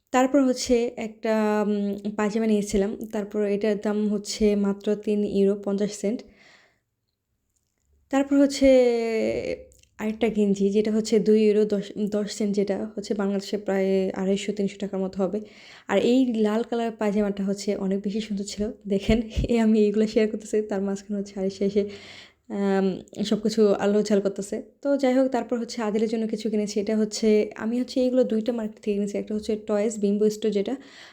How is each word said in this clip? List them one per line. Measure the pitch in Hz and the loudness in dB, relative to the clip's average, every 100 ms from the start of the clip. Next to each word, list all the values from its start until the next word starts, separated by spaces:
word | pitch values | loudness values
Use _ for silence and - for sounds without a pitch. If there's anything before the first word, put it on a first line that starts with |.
| - | -2
তারপর | 254 262 285 | 2 4 4
হচ্ছে | 262 254 - 233 240 - | 4 0 0 0 0 -6
একটা, | 220 220 220 220 214 214 208 | -10 -6 -2 2 2 2 0
উম, | 208 202 202 208 | 0 -2 -4 -6
পায়জামা | 208 208 226 226 | -2 -2 0 2
নিয়েছিলাম। | 208 202 202 202 247 220 | 2 2 0 0 -4 -6
তারপর | 214 202 214 202 | -6 -4 -2 0
এটার | 202 214 208 | 0 0 0
দাম | 208 208 208 | -2 0 0
হচ্ছে | 208 208 - 208 208 | -2 -4 0 2 2
মাত্র | 202 202 214 208 | 0 -2 -2 -2
তিন | 214 208 | 0 0
ইউরো | 208 196 196 202 202 | 0 2 2 2 -2
পঞ্চাশ | 202 202 | -2 -2
সেন্ট। | - 202 262 - _ - _ _ _ _ _ _ _ _ _ _ _ _ _ _ _ - | -2 -4 -4 -10 _ -20 _ _ _ _ _ _ _ _ _ _ _ _ _ _ _ -2
তারপর | 269 277 285 | -2 2 4
হচ্ছে | 277 277 269 262 240 233 226 220 220 - - - - _ _ - | 4 4 6 8 6 2 0 0 0 -2 -4 -8 -10 _ _ -8
আরেকটা | 214 220 226 | -6 -2 0
গেঞ্জি, | 214 208 196 196 | 2 2 2 2
যেটা | 208 214 | 2 0
হচ্ছে | 214 220 220 | 0 2 2
দুই | 214 214 | 4 6
ইউরো | 214 208 208 | 6 4 2
দশ, | 202 202 - | 0 -4 -6
দশ | 208 208 202 | -4 -2 -4
সেন্ট, | - 208 202 | -4 -2 0
যেটা | 202 196 214 208 | -2 -2 -6 -8
হচ্ছে | 202 | -6
বাংলাদেশে | 208 196 196 196 202 | -2 -2 -2 -4 -6
প্রায় | 202 196 190 190 190 | -2 0 2 2 0
আড়াইশো | - 190 196 - | -2 -2 -2 -2
তিনশো | 202 196 - | -4 -4 -4
টাকার | 202 190 | -6 -4
মতো | 190 185 | -4 -2
হবে। | 185 208 214 - - - - | -2 -4 -8 -20 -20 -16 -2
আর | 196 | 2
এই | 220 254 254 | 4 4 2
লাল | 220 214 220 | 2 0 0
কালার | 233 233 226 | -2 -4 -4
পায়জামাটা | 220 214 208 208 202 | -2 -2 0 0 -2
হচ্ছে | 196 196 214 196 | -4 -4 -4 -4
অনেক | 190 196 | -2 -2
বেশি | 202 214 | -4 -6
সুন্দর | 220 196 | -6 -6
ছিল। | 202 - 208 - 196 | -6 -6 -6 -6 -2
দেখেন, | 196 208 220 226 - - | -2 2 0 0 -4 0
এ | 233 | 2
আমি | 220 220 | 4 4
এইগুলো | 208 202 214 | 4 2 2
শেয়ার | 240 214 | 2 0
করতেছি, | 214 - 214 | -2 -4 -4
তার | 214 196 | -2 -4
মাঝখানে | 196 196 - 202 | -4 -6 -6 -6
হচ্ছে | 202 202 | -6 -4
আয়েশা | 190 196 202 | -4 -2 0
এসে, | 208 202 - - - - _ - | 0 -2 -8 -18 -20 -20 _ -10
আম, | 202 196 196 190 175 - - | -4 0 2 0 -2 -10 -6
সব | 208 208 | -2 0
কিছু | 214 220 208 | 0 2 2
আলোচাল | - 196 208 208 202 | 4 2 2 2 2
করতেছে। | 196 196 196 226 - _ | 0 -6 -8 -10 -12 _
তো | 285 277 | -2 2
যাই | 262 | 2
হোক, | 254 262 | 4 2
তারপর | 247 233 240 | 0 -2 -4
হচ্ছে | 233 - | -4 -4
আদিলের | 214 214 220 | -2 0 0
জন্য | 233 220 | -2 -4
কিছু | 214 226 | -4 -2
কিনেছি। | 208 208 214 | -2 -2 -2
এটা | 202 214 | -2 0
হচ্ছে, | 214 - 220 214 214 - | 0 0 4 4 2 -4
আমি | 220 240 | -4 -4
হচ্ছে | 254 269 | -2 0
এইগুলো | 254 254 | 2 2
দুইটা | 214 220 220 | 2 0 -2
মার্কেট | 233 214 - | -4 -6 -8
থেকে | 214 | -4
কিনেছি। | 202 202 202 | -2 -2 -4
একটা | 196 214 | -4 -6
হচ্ছে | 214 214 | -4 -6
টয়েস | 214 208 214 214 | -2 0 0 0
বিম্বো | 202 208 214 | 0 2 2
স্টোর | 214 220 | 2 -2
যেটা, | 202 202 269 - - - | -2 -2 -6 -10 -20 -20